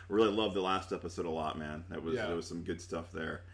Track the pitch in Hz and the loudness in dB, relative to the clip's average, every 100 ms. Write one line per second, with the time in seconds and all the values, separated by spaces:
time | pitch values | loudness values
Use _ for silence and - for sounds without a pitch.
0 | - 104 110 104 107 95 92 95 - 92 | 2 6 6 6 2 4 4 2 0 -4
1 | 87 95 85 80 78 78 76 78 87 80 | -4 -4 -2 0 -2 -2 -6 -6 -6 -6
2 | 80 80 104 85 82 85 90 85 - 82 | -2 0 0 -2 -2 -6 -4 -4 -4 -6
3 | 85 85 82 80 - | -4 -6 -4 -6 -10